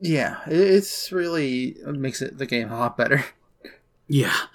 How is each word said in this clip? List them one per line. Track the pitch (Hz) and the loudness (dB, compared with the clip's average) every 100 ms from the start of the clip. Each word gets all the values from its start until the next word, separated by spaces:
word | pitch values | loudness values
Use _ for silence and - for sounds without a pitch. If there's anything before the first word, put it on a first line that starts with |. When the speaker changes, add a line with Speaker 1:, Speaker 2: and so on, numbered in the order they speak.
Speaker 1:
Yeah, | 175 147 110 - - | 0 0 0 -4 0
it, | 165 | 4
it's | 196 196 196 - - | 6 6 4 -4 -4
really, | 185 175 165 135 127 127 - | -4 -2 0 0 0 -4 -6
it | 143 143 | -8 -6
makes | 135 - | -6 -6
it, | 131 139 | -8 -8
the | 131 | -4
game | 120 113 | -4 -4
a | 113 | -4
lot | 120 - | -4 0
better. | 113 139 - | 2 2 0
<laughs> | - _ _ - - _ _ - | -10 _ _ -20 -20 _ _ 0
Speaker 2:
Yeah. | 143 - - - | 2 2 0 -4